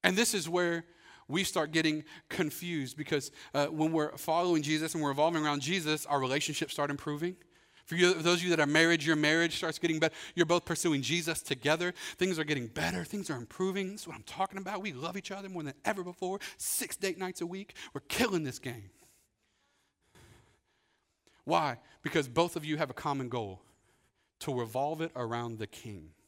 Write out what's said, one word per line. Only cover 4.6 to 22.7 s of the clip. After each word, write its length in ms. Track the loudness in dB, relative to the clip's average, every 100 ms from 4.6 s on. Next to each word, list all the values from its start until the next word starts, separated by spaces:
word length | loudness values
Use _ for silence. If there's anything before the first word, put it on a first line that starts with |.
Jesus 300 | 2 0 0
and 100 | 0
we're 60 | 0
revolving 340 | 4 2 4
around 200 | 0 0
Jesus, 420 | -2 -2 0 -2
our 160 | 0 0
relationships 540 | 2 0 -2 -4 -4
start 160 | -2 -2
improving. 480 | -2 -6 -4 -4 -6 _ _ _ _
For 120 | -8 6
you, 180 | 6
those 240 | 6 4 4
of 60 |
you 60 | 4
that 100 | 4
are 60 | 6
married, 360 | 8 8 6
your 140 | 4 4
marriage 400 | 6 4 4 0
starts 200 | -4 -2
getting 200 | 0 2
better. 160 | 2 0 -10
You're 120 | 0 4
both 180 | 4
pursuing 380 | 2 -2 2 2
Jesus 400 | 2 0 0 -6
together. 500 | -4 -2 2 2 0 -4 -12 -2
Things 220 | 0 0
are 60 |
getting 220 | 0 -2 -2
better. 380 | -4 -2 -2
Things 240 | -4 -6 -6
are 80 | -6
improving. 560 | -8 -4 -2 -2 -6
This 100 | -8
is 40 | -12
what 100 | -14
I'm 60 |
talking 360 | -14 -6 -6 -4
about. 220 | -8 -6
We 120 | -6
love 260 | -6 -6 -8
each 120 | -10
other 200 | -10 -10
more 120 | -8
than 120 | -8 -6
ever 180 | -6 -4
before. 380 | -8 -6 -6 -6 -8 -8
Six 400 | -4 -4 -4 -4
date 220 | -4 -4
nights 240 | -6 -6
a 40 | -8
week. 280 | -8 -12 -16 -12
We're 80 | -12
killing 420 | _ 0 2 2
this 160 | -2 -6
game. 300 | -10 -12 -16 _ _ _ _ _ _ _ _ _ _ _ _ -20 -20 -20 _ _ _ _ _ _ _ _ _ _
Why? 320 | 0 2 2 -2 -12 _
Because 240 | 0 0 2
both 300 | 2 2 0
of 80 |
you 140 | -4